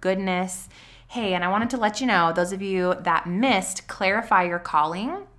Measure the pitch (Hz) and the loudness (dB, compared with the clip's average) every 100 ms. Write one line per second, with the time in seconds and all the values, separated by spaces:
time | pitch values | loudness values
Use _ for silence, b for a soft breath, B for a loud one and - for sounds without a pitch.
0 | 185 190 190 180 185 - - B B B | -2 0 0 -2 -2 -6 -14 B B B
1 | B 247 214 180 175 202 233 254 214 214 | B -4 -2 0 0 0 0 0 -2 0
2 | 262 190 165 165 175 190 196 185 180 180 | 2 4 4 2 0 -2 -2 0 2 0
3 | 175 165 170 180 262 202 185 - - - | 2 0 0 0 2 2 0 -8 -10 -2
4 | 190 208 226 196 180 175 175 156 156 175 | 0 0 2 2 2 -2 -2 0 0 -2
5 | 233 370 392 | -6 -8 -12